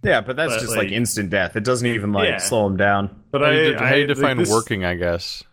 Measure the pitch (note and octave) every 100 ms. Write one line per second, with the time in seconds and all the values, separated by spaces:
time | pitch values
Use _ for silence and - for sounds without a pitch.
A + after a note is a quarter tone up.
0 | G#3 C3+ G#2+ B2+ D#3+ A2+ A2+ A2 G2 G#2+
1 | A#2+ - G2 G2 F2 A2+ G#2+ B2+ A#2+ A#2
2 | G#2 G2+ G2 G#2+ - A#2 G2+ F#2+ G2+ G2+
3 | G2+ - _ C#3 D3 D3+ D#3 D3 B2+ C#3
4 | C#3+ C3+ C#3+ B2+ A2+ A2 A2 G#2 F2+ F2
5 | F2 E2+ - - -